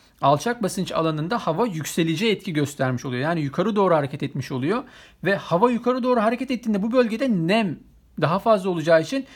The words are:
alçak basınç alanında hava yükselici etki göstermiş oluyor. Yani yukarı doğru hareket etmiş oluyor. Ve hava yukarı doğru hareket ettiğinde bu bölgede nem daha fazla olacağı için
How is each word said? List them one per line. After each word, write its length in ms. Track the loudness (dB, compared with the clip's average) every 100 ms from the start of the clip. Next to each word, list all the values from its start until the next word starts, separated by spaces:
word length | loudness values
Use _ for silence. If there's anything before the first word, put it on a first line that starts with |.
| _ _
alçak 420 | 2 2 0 -2
basınç 280 | -4 -4 -4
alanında 460 | -2 0 -2 -4 -4
hava 280 | -2 -2 -2
yükselici 600 | -4 -4 0 0 0 0
etki 240 | 0 -2
göstermiş 520 | -2 -2 -2 -2 -2 -4
oluyor. 160 | -2
Yani 200 | -2 0
yukarı 340 | -2 -2 0 2
doğru 200 | 4 4
hareket 280 | 2 -4
etmiş 280 | -6 -6 -6
oluyor. 320 | -4 -2 -2 -6 -16 -20 _
Ve 120 | -2 -2
hava 360 | 0 2 2
yukarı 320 | 2 -2 0
doğru 180 | 0 2
hareket 300 | 2 0 -4
ettiğinde 320 | -4 -2 -2
bu 80 | 2
bölgede 380 | 2 2 0 0
nem 500 | 0 2 2 0 -4 -14 _ _ -2
daha 180 | 0 2
fazla 300 | 2 2 2
olacağı 320 | 0 4 4
için 240 | 4 -4 -8